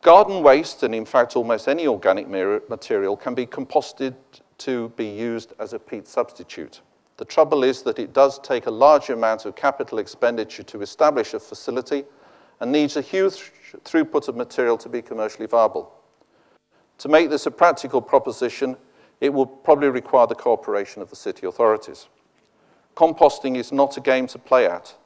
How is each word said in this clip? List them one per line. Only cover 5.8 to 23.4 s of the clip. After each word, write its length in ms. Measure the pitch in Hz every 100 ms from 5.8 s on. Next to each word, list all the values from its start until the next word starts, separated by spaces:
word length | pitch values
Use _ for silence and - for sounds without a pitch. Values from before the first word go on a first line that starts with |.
peat 280 | _ 107 98
substitute. 760 | - 120 - - - 76 - _ _ _ _
The 80 | -
trouble 380 | - 156 151
is 200 | 131 131
that 160 | - 113
it 140 | 101
does 260 | 113 139 135
take 260 | - 127 110
a 60 |
large 400 | 110 139 151 -
amount 340 | 120 113 110 107
of 100 | -
capital 440 | 143 135 - 117
expenditure 640 | 95 - 120 120 107 -
to 180 | - 110
establish 540 | 101 - 175 131 107 107
a 40 |
facility, 680 | - - - 120 123 147 139 _ _ _ _ _
and 100 | 117
needs 240 | 147 147 -
a 60 |
huge 500 | - 185 190 190 - _ - -
throughput 440 | - 165 - 151 139
of 80 | 117
material 400 | 120 - 123 113
to 100 | -
be 140 | 120
commercially 460 | 113 113 107 - 110
viable. 440 | 120 110 - - _ _ _ _ _ _ _ _ _ _ _
To 100 | 139
make 200 | 151 165
this 160 | 147 -
a 40 |
practical 500 | - 175 156 131 127
proposition, 760 | 117 139 135 117 127 - 135 127 _ _ _ _
it 140 | 139
will 140 | 139 131
probably 420 | - - 151 143
require 380 | 127 120 131 117
the 80 | 117
cooperation 680 | - 117 - 101 101 -
of 80 | 95
the 60 | -
city 320 | - 92 92
authorities. 600 | 90 117 110 - 69 - _ _ _ _ _ _ _ _ -
Composting 600 | 165 160 151 -